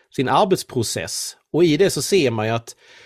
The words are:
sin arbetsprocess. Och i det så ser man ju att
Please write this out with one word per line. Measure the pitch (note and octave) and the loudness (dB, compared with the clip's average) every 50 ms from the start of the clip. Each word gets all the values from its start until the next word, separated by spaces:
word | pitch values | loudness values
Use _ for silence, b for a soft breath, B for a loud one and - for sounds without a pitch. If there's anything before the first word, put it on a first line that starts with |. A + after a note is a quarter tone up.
| b b - | b b -4
sin | - C3 A2+ | -4 -2 2
arbetsprocess. | C3 D#3+ G#3+ G3 F#3 - - - - B2 A2 - - G#2 D#2+ - - - - - - _ _ - | 2 2 4 2 0 -2 -2 -6 -4 -4 -4 -4 -4 -6 -6 -6 -8 -8 -10 -10 -14 _ _ -4
Och | - - F3+ | 0 2 4
i | E3 D3 | 4 4
det | D#3 G3 F3+ | 2 2 0
så | - D#3 | 0 -2
ser | - - G3+ F#3+ C#3+ A#2+ | -4 0 0 2 2 2
man | A2+ A2 G#2+ | 0 0 -2
ju | A2 | -2
att | A#2 A2+ - - - b b b b b b | -2 -4 -6 -10 -20 b b b b b b